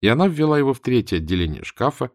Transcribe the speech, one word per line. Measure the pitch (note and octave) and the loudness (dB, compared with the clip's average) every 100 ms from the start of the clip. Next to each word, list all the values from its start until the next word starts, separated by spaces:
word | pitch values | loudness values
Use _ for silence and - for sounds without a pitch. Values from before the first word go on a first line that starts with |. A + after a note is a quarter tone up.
И | G2 | 2
она | B2 F#3+ | 2 2
ввела | D#3 D#3 D3+ | 2 2 2
его | C#3 | 2
в | B2+ | 0
третье | - B2+ G#2 F2+ | 0 0 0 -4
отделение | D#2 F2+ E2+ D2+ | -2 0 0 -4
шкафа | - - B2+ - C3 | -10 -4 -4 -2 -8